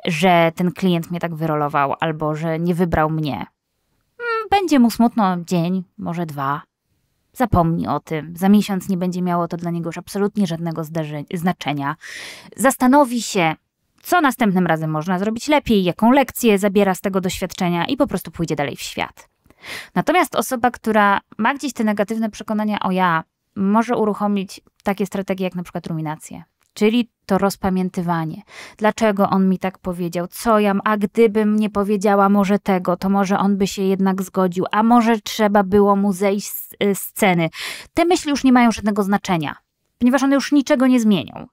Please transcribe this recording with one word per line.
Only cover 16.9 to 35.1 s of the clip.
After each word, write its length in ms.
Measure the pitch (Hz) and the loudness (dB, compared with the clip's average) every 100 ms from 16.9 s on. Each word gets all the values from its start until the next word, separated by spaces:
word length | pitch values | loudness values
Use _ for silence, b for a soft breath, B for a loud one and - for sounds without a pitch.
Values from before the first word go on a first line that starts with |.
| 180 | 0
z 60 | |
tego 200 | 202 190 | -2 -2
doświadczenia 640 | 180 - 185 - 175 175 - | -2 -4 -6 -4 -2 -2 -2
i 120 | 269 | -2
po 100 | 285 | -2
prostu 240 | 185 170 | -2 -8
pójdzie 240 | - 165 147 | -6 -4 -4
dalej 200 | 139 - | -4 -6
w 60 | |
świat. 480 | - - - - - _ _ B B B B - | -10 -8 -8 -10 -20 _ _ B B B B -4
Natomiast 400 | - 359 302 - | 0 2 0 -2
osoba, 360 | - 247 247 | -4 -4 -6
która 480 | - 220 214 202 196 - - | -6 -2 2 2 2 -4 -4
ma 160 | 226 | -2
gdzieś 200 | 277 285 | -2 -6
te 100 | - | -4
negatywne 460 | 220 208 202 226 226 | -2 0 -2 -2 -6
przekonania 500 | - 220 214 214 208 | -8 -6 -4 -4 -4
o 120 | 196 | -2
ja, 320 | 185 180 160 - _ _ 202 | 0 0 0 -4 _ _ -4
może 400 | 196 214 233 233 | 0 2 2 0
uruchomić 640 | 214 196 208 202 190 - _ _ | -2 -2 -2 -2 -4 -12 _ _
takie 220 | 208 190 196 | -6 -4 -4
strategie 380 | 196 190 190 | -6 -6 -4
jak 120 | 185 180 | -4 -6
na 80 | |
przykład 240 | 175 175 175 | -10 -10 -8
ruminacje, 560 | 160 156 156 - 165 - _ _ | -6 -6 -8 -12 -18 -20 _ _
czyli 360 | - 214 240 233 _ - | 0 0 2 -2 _ -2
to 120 | 185 | 0
rozpamiętywanie. 1040 | 196 - 196 185 185 - 170 165 160 196 - B B B | 0 -2 -2 -2 -2 -4 -4 -2 -4 -8 -16 B B B
Dlaczego 520 | 214 - 220 202 196 | -2 2 0 2 2
on 200 | 190 190 | 2 2
mi 100 | 185 | 0
tak 180 | 185 - | -4 -6
powiedział? 500 | 190 175 170 175 175 | -8 -6 -6 -6 -8
Co 320 | - 240 214 | -4 0 2
ja 120 | 208 | 2
m-, 100 | 196 | 0
a 140 | 214 214 | 0 0
gdybym 580 | 202 - 226 220 214 214 | 0 4 4 4 2 2
nie 140 | 214 | 0
powiedziała 600 | 208 196 208 208 202 196 | -2 0 0 2 4 4
może 300 | 202 190 202 | 4 4 2
tego, 380 | - 185 180 175 | 2 0 0 -2
to 120 | 190 | 0
może 300 | 196 190 202 | 0 2 2
on 180 | 202 196 | 2 0
by 100 | 190 | -2
się 140 | - | -2
jednak 400 | 190 190 190 190 | 0 2 0 0
zgodził, 440 | 185 190 185 180 - | -4 0 0 0 -2
a 120 | 208 | 2
może 360 | 226 240 220 | 4 4 4